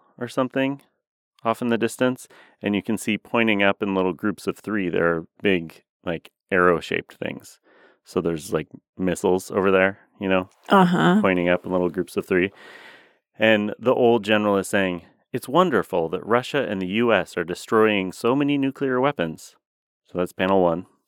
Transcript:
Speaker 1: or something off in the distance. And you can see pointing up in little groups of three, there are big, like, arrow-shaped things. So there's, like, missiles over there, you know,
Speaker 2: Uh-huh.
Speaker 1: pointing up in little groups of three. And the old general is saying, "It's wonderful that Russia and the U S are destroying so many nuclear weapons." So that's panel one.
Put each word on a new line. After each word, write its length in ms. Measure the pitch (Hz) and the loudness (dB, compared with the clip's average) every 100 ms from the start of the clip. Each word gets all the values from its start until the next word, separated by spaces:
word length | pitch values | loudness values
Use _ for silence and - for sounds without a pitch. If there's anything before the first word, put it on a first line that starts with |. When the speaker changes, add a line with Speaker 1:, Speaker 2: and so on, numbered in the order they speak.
| _ - | _ -12
Speaker 1:
or 80 | 120 | -6
something 540 | - 127 135 135 139 _ _ _ _ _ _ | -4 -2 -2 -2 -4 _ _ _ _ _ _
off 180 | 113 113 | -4 -2
in 80 | 120 | -2
the 80 | 113 | 0
distance. 500 | 113 - 127 131 - - - _ | -2 0 -2 -2 -12 -20 -20 _
And 140 | 107 101 | -4 -2
you 80 | |
can 140 | - 104 | -2 -4
see 180 | - 101 | -4 -6
pointing 460 | - 117 113 101 | -2 0 2 4
up 180 | 98 - | 2 2
in 140 | 101 95 | -2 0
little 180 | 92 | -2
groups 320 | 76 107 - 98 | -2 -4 -4 -6
of 120 | - | -8
three, 300 | - 107 87 | -6 -4 -2
there 220 | 92 85 82 | 0 0 0
are 120 | - _ | -6 _
big, 420 | 104 92 80 - _ _ 90 | 0 0 -2 -14 _ _ -8
like, 260 | 82 - _ _ | -8 -10 _ _
arrow-shaped 640 | 95 90 82 - - - - | 2 4 2 -2 -6 -6 -10
things. 440 | 78 - - - _ _ _ _ - | -10 -10 -16 -20 _ _ _ _ -8
So 160 | 92 | -4
there's, 320 | 85 80 - | -2 -4 -4
like, 140 | 80 76 - _ - | -6 -6 -14 _ -6
missiles 540 | 92 85 95 92 - | -4 0 0 0 -2
over 200 | 101 98 | 0 2
there, 280 | 95 95 98 _ - | 4 2 -2 _ -8
you 100 | 95 | -2
know, 200 | 92 95 _ - | -2 -2 _ 0
Speaker 2:
Uh-huh. 500 | 202 180 175 170 208 | 4 4 4 2 2
Speaker 1:
pointing 300 | 101 180 - | 2 2 2
up 160 | 90 90 | 0 0
in 60 | |
little 180 | 92 90 | -2 -2
groups 260 | 87 85 - | -2 -6 -6
of 100 | - | -2
three. 240 | 92 98 - - - - - _ _ _ - | 0 0 -4 -20 -20 -20 -20 _ _ _ 0
And 360 | 110 107 104 - | 2 2 0 -4
the 160 | 113 | -2
old 300 | 127 120 120 | 2 4 2
general 340 | 101 107 104 98 | 2 0 2 0
is 100 | 92 | 0
saying, 360 | 101 95 87 - _ _ | -2 -2 -4 -12 _ _
"It's 160 | 127 - | -10 -2
wonderful 600 | 156 185 110 - 90 82 | 0 2 2 0 -2 -2
that 160 | 90 - | -4 -2
Russia 400 | 120 127 147 101 | -2 -2 -4 -4
and 140 | 98 | -4
the 60 | 90 107 | -2 0
U 100 | 120 | 2
S 240 | 98 82 90 | 2 0 -4
are 60 | |
destroying 680 | 82 87 - 110 110 104 92 | -6 -8 0 2 4 2 -4
so 240 | - 117 139 | -4 -2 0
many 220 | 143 143 | 0 -2
nuclear 420 | 135 - 135 127 | -2 -4 -4 0
weapons." 560 | 139 139 82 78 - _ _ _ _ _ _ | 0 -2 -6 -8 -16 _ _ _ _ _ _
So 120 | 90 | -6
that's 140 | 90 | -4
panel 300 | - 92 98 | -2 2 4
one. 240 | 87 82 - _ | 2 0 -6 _